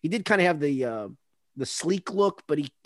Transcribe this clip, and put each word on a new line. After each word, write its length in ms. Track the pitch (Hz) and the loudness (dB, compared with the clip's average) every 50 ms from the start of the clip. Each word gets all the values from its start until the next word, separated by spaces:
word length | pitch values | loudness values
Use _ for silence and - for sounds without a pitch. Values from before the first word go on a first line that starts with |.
he 80 | - 170 | -6 -2
did 160 | 180 233 190 | -2 -2 2
kinda 180 | - 220 196 175 | 2 4 4 6
have 160 | 180 170 156 | 4 4 2
the, 260 | 143 147 143 131 127 | 0 0 0 0 -2
uh, 220 | 120 113 110 107 98 - - _ _ _ _ _ _ _ 131 | -2 -4 -6 -8 -10 -12 -16 _ _ _ _ _ _ _ -10
the 80 | 131 | -8
sleek 480 | - - - - 160 190 196 - - 214 | -6 -6 -4 -2 0 -2 -2 -2 -6 0
look, 300 | 190 202 196 190 - - - | 2 2 2 0 -4 -4 -4
but 120 | 151 143 | -2 -2
he 120 | 147 135 _ _ _ | -2 -6 _ _ _